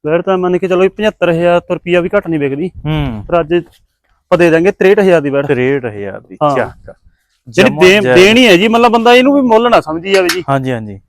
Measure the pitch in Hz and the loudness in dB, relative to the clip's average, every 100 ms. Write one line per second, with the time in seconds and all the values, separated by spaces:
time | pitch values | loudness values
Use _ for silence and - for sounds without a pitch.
0 | 151 170 185 190 180 180 180 180 190 190 | -2 -4 -2 -2 -2 -2 -2 0 -2 0
1 | 214 - 175 165 175 175 - 170 175 175 | -6 -2 -2 0 0 -2 -2 -8 -2 -2
2 | 170 208 175 160 143 139 180 - 147 156 | 0 -4 -4 -4 -4 -4 -8 -8 -6 -4
3 | 143 110 113 170 156 175 170 _ _ _ | -4 -8 -4 -4 0 -2 -4 _ _ _
4 | _ _ _ 175 175 160 180 - 190 208 | _ _ _ 2 2 4 0 0 2 2
5 | 190 165 143 139 143 127 127 139 120 104 | 2 2 0 -4 -2 -2 -2 -2 -6 -10
6 | 101 101 _ 92 151 135 104 - - - | -12 -14 _ -6 -4 -2 -6 -10 -20 -20
7 | _ _ _ _ - 113 - 147 185 208 | _ _ _ _ -8 0 0 4 2 4
8 | 127 127 190 226 247 175 214 233 233 233 | 2 4 4 4 4 4 2 2 2 2
9 | 226 247 254 285 254 220 240 196 156 165 | 4 4 4 0 2 2 2 0 -2 -10
10 | 180 196 180 175 156 139 131 120 107 98 | -2 0 0 -4 -4 -4 -2 -6 -8 -16